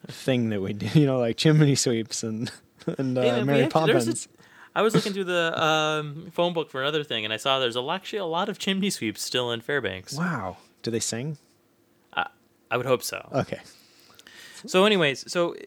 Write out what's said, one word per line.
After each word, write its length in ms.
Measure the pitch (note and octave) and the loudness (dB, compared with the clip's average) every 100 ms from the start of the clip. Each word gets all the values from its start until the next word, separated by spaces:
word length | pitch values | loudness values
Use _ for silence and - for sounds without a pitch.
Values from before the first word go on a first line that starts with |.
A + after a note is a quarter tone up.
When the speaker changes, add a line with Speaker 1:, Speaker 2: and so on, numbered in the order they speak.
| - | -18
Speaker 1:
thing 400 | - - B2+ A2+ | -8 0 2 2
that 140 | G#2 | -2
we 100 | F#2+ | -4
did, 220 | G#2 G#2+ | -4 2
<laughs> 0 | |
you 100 | D#3+ | 4
know, 140 | C#3+ C3 | 4 2
like 180 | A#2 A2+ | 0 2
chimney 380 | D#3+ D#3 D3 | 4 6 6
sweeps 480 | C3+ - A2+ A2 - | 4 2 0 -2 -6
and, 280 | A2+ A2 B2+ - _ _ - | -6 -6 -6 -10 _ _ -8
<laughs> 120 | - | -4
and, 200 | C3+ B2+ | -2 2
uh, 20 | |
Speaker 2:
Hey, 80 | B2 | 2
man, 100 | A#2+ | 2
we 40 | C3+ | 2
Speaker 1:
Mary 140 | C#3 | 4
Speaker 2:
have 80 | C3+ | 4
to, 40 | D#3+ D#3+ | 4 4
there's 180 | B2+ | 4
a 60 | A2+ | 2
Speaker 1:
Poppins. 160 | A2+ - _ - - - | -4 -8 _ -20 -20 -8
Speaker 2:
I 60 | - | 0
was 120 | G#3+ | 2
looking 180 | A3 G#3+ | 2 0
through 120 | G3 | -4
the, 380 | F3+ F3 E3 - | -2 0 0 0
um, 640 | D#3 D#3 D#3 D3+ D3+ C#3+ E3+ | 2 2 2 -2 -4 -10 -10
phone 220 | E3+ F3 | -2 0
book 160 | E3+ D3 | 0 -4
for 100 | C3 | -4
another 240 | C3+ D3+ | -2 -2
thing, 200 | C#3+ A#2 | -2 -4
and 80 | G#2+ | -4
I 40 | A2 | -2
saw 220 | C#3 C3+ | 0 2
there's 180 | B2+ A#2+ | 2 -2
a, 100 | C3 | -4
actually 280 | F#3 - G#3+ | -6 -6 -6
a 40 | F3 | -4
lot 220 | E3 G#3 | -2 -2
of 100 | G3 | -4
chimney 300 | - F#3+ G3 | -2 0 0
sweeps 320 | - A2 G#2 | -2 -4 -4
still 280 | - B2+ B2 | -4 -2 -2
in 80 | A#2 | -4
Fairbanks. 540 | - C#3+ G#2 F#2+ F#2 | -2 -2 -2 -8 -10
Speaker 1:
Wow. 420 | C#3+ F3 C#3+ F#2+ F2 _ _ | -6 -4 -4 -8 -12 _ _
Do 80 | - | -6
they 100 | A2+ | -4
sing? 360 | - A2+ C#3+ D3+ _ _ _ _ _ _ _ | -4 -6 -8 -10 _ _ _ _ _ _ _
Speaker 2:
I, 140 | - - _ _ _ - | -6 -6 _ _ _ -6
I 60 | A#2+ | -4
would 80 | B2+ | 0
hope 160 | B2 | 0
so. 260 | - F#2 - | 0 -10 -4
Speaker 1:
Okay. 260 | C#3 - - - - _ _ - - - - - - - | -4 -2 -6 -14 -20 _ _ -20 -20 -20 -20 -20 -18 0
Speaker 2:
So 180 | F#3 | 4
anyways, 460 | G#3 G3+ D3+ B2+ - | 4 6 2 0 -4
so, 240 | F3+ E3+ - | -2 -2 -2